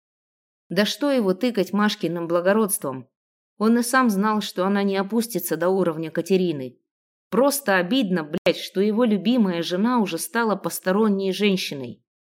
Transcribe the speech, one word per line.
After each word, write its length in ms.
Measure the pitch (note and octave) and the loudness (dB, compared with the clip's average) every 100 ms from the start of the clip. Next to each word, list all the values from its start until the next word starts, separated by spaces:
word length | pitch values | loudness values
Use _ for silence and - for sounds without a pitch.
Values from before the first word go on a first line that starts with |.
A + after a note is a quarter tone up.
| _ _ _ _ _ _ - | _ _ _ _ _ _ -4
Да 160 | F3 G#3 | -2 -2
что 240 | - C#4+ | 0 0
его 240 | C4 G3 | 2 2
тыкать 400 | F#3 B3 A3+ F3+ | 0 0 0 -2
Машкиным 520 | G3+ G#3 G#3 D#3+ E3+ E3+ | 0 0 0 -4 -4 -2
благородством? 840 | F3 F3+ G#3+ G#3 - C#3+ C3 B2+ _ _ _ _ - | 0 2 2 0 -2 -6 -10 -12 _ _ _ _ -2
Он 200 | G#3+ A#3+ | 2 2
и 40 | |
сам 260 | A#3+ C4 B3 | 2 2 4
знал, 320 | F#3+ G#3+ G#3+ | 2 0 0
что 240 | G3+ - | -4 -4
она 180 | F#3+ G3+ | 0 0
не 140 | G3+ G3 | 0 0
опустится 600 | G3 A3+ A3 F3 - D#3+ | 0 -2 -2 -4 -4 -2
до 120 | F3 | 0
уровня 420 | F#3+ E3+ D#3 D#3+ | 2 0 -2 -4
Катерины. 680 | E3 D#3+ F#3+ F3+ C#3+ B2+ - _ _ _ _ _ | -6 0 2 2 -2 -8 -14 _ _ _ _ _
Просто 480 | G3+ C#4 C#4 - F#3+ | 2 2 2 0 0
обидно, 480 | F3 C4 G3 F3+ | 2 0 0 -2
блядь, 340 | D3+ D#3+ F3+ - | -2 -2 0 -2
что 220 | - F#3 | -4 -2
его 240 | G#3 G#3+ | 0 2
любимая 580 | B3 G#3 F#3+ B3+ F#3+ E3+ | 2 2 2 2 2 0
жена 360 | D#3 F3+ A3+ B3 | -2 0 0 2
уже 180 | F#3+ E3 | 0 -2
стала 400 | - A#3 A3+ G3 | -4 -2 0 -2
посторонней 760 | E3+ - F#3 G3 A3 G3 F#3+ | -4 -4 0 2 2 2 -2
женщиной. 680 | F#3 G#3 F#3 - C#3+ A#2+ - _ _ _ _ | 0 2 0 -2 -8 -10 -14 _ _ _ _